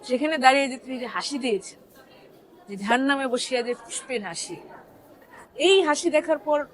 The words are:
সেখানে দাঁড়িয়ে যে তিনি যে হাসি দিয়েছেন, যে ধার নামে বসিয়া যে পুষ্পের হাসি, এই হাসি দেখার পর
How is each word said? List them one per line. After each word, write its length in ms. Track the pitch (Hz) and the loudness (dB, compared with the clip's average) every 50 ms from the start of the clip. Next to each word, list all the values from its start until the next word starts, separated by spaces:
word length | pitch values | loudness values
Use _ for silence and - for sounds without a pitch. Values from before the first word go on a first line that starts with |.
| - - | -4 -2
সেখানে 280 | 247 254 294 302 320 302 | -2 0 0 0 -2 4
দাঁড়িয়ে 300 | 254 262 262 277 277 269 | 6 6 6 6 2 0
যে 60 | 254 254 - | -4 -8 -10
তিনি 120 | 254 262 254 247 | -10 -10 -8 -8
যে 40 | 233 208 | -8 -8
হাসি 220 | 269 - - 285 277 240 | -6 -6 -4 -6 -2 0
দিয়েছেন, 340 | 254 220 190 - - - - - - - - - - - - - - - - - _ - - - - | 0 0 -2 -4 -8 -18 -18 -20 -20 -20 -20 -20 -20 -20 -20 -20 -20 -20 -20 -20 _ -20 -20 -18 -14
যে 80 | 202 190 196 | -12 -8 0
ধার 140 | 202 233 247 269 269 | 0 2 2 4 2
নামে 180 | 277 277 269 262 | 0 0 0 -2
বসিয়া 340 | 233 247 - - 262 247 240 233 | -2 -2 -2 -2 -2 -4 -2 -2
যে 60 | 240 | -6
পুষ্পের 480 | 240 - - - - - - 262 233 208 | -6 -8 -12 -12 -12 -8 -6 -6 -6 -6
হাসি, 320 | 185 170 - - - 180 - - - - - - - - - - - - - - _ - - - - _ - 285 349 | -6 -8 -10 -10 -10 -10 -14 -14 -18 -20 -20 -20 -20 -20 -20 -20 -20 -20 -20 -20 _ -20 -20 -20 -20 _ 0 4 6
এই 100 | 392 392 370 302 | 6 6 6 4
হাসি 200 | 294 294 - 339 277 302 | 0 0 0 2 2 2
দেখার 220 | 311 311 320 294 302 302 | 2 2 -2 -2 2 0
পর 120 | 294 294 294 - | 0 0 0 -4